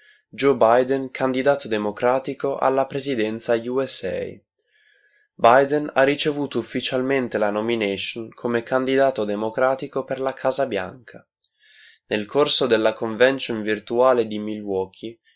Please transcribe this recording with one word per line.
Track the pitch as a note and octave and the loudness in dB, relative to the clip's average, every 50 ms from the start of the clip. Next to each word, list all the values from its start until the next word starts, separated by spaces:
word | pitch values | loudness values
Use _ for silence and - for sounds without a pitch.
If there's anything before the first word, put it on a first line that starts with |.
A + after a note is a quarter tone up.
| _ _ _ _ _ _ | _ _ _ _ _ _
Joe | - A2 B2 C#3 C3+ | -6 0 2 2 4
Biden, | A#2+ A2+ A2 A#2 B2+ C3 B2 C3+ C3+ C3+ B2+ | 4 6 6 6 4 4 2 0 -2 -4 -6
candidato | - - C#3 C3 B2+ B2+ C3 C#3 C#3+ C#3 - A2 | -6 -4 -2 -2 0 0 2 2 2 0 0 -4
democratico | A2 G#2+ G#2 G#2 G2+ - B2 B2 B2+ C3+ C3 - C3+ - - C#3 C#3 | -2 -2 -2 -4 -4 -2 0 0 0 0 -2 -6 -8 -6 -4 -4 -2
alla | - - C3+ C3 C3+ C3 | 0 2 2 2 2 0
presidenza | C3 - C#3+ C3+ C#3+ C#3 A#2 G#2+ G#2+ A2 A2+ - - A#2+ | -2 -2 -4 -2 -2 0 0 -2 -2 -2 -4 -2 0 0
U | A#2 A2+ A#2+ B2 C3 C3+ | 0 0 -2 -4 -2 0
S | B2+ - - - | 2 2 2 2
A. | F#2 F2+ F2+ F#2 F#2 F#2+ G2+ _ _ _ _ - _ _ _ _ _ _ _ _ _ _ _ _ _ _ | 0 -4 -4 -6 -8 -10 -14 _ _ _ _ -20 _ _ _ _ _ _ _ _ _ _ _ _ _ _
Biden | - A#2 A2+ A#2+ C3+ C#3 C3 D3 D3+ D3 D3 - | 2 6 6 8 8 6 4 0 -2 -2 -2 0
ha | - C3+ | 2 2
ricevuto | C#3 C#3+ C#3+ - D#3 C#3+ C#3+ C#3+ C3 - B2 | 2 2 2 0 -2 -2 -2 -4 -4 -4 -6
ufficialmente | G#2+ - - C3 A#2+ - C#3 C3 B2+ C3 C#3 C3+ B2+ A2+ - G#2+ | -6 -4 -4 -4 -2 -2 -2 -2 -2 0 0 -2 -2 -2 -2 0
la | G#2+ G#2 | 0 0
nomination | G2+ G#2+ G#2+ A#2 A#2+ A2+ G#2+ G2+ G2 F#2 - - - A#2+ A2+ A2+ | 0 -2 -2 -2 -2 0 0 -2 -2 -2 -4 -6 -6 -8 -10 -12
come | - - - B2 A#2+ A#2 A#2 | -12 -8 -4 -2 -2 -2 -2
candidato | - C3 C3 C3 C3 C3+ C3+ C3+ C3+ C3 - G#2+ | 0 -2 -2 0 0 2 2 2 2 2 0 -2
democratico | G#2 G#2 G#2 A2 A2 A2 - B2+ C3 C3+ C3 D3 C3+ - C3+ C3 | -2 -2 -2 -4 -4 -2 0 0 0 0 -2 -6 -8 -6 -6 -6
per | - C3+ C3 | -6 -6 -6
la | C3+ C3+ | -4 -6
Casa | C3 - - C3+ C3 - C#3 C3 | -6 -2 -2 0 0 0 0 -2
Bianca. | A2 F#2+ F#2 F#2 - B2+ A#2 - - - _ _ _ _ _ - _ _ _ _ - - - - _ _ _ - | -2 -4 -6 -6 -12 -16 -20 -20 -20 -20 _ _ _ _ _ -20 _ _ _ _ -20 -20 -20 -20 _ _ _ -6
Nel | G#2 G#2+ G#2 | -4 -4 -4
corso | G#2 - C#3 D3 C#3+ C#3 - C#3+ B2 | -2 2 2 2 4 4 2 2 4
della | A2+ A2 A2 A2+ A2 | 2 4 4 2 0
convention | - B2 A2+ A2 G#2+ B2 C3 C3+ C3+ - - A#2+ A2 | 0 -6 -4 2 4 4 4 4 2 -2 -4 -4 -4
virtuale | G#2 G#2 G#2+ G#2 G#2 - A#2+ A#2 B2+ C3 B2+ B2 A2+ | -2 -2 -4 -4 -4 -2 2 4 4 4 4 4 2
di | A2 G#2+ G#2 | -2 -2 -6
Milwaukee, | G#2+ G#2+ G#2+ G#2+ G#2 G2+ G2 F#2+ F#2+ F#2+ - - - A2+ A#2 _ _ _ _ | -6 -6 -8 -8 -6 -4 -4 -4 -4 -4 -8 -14 -14 -14 -16 _ _ _ _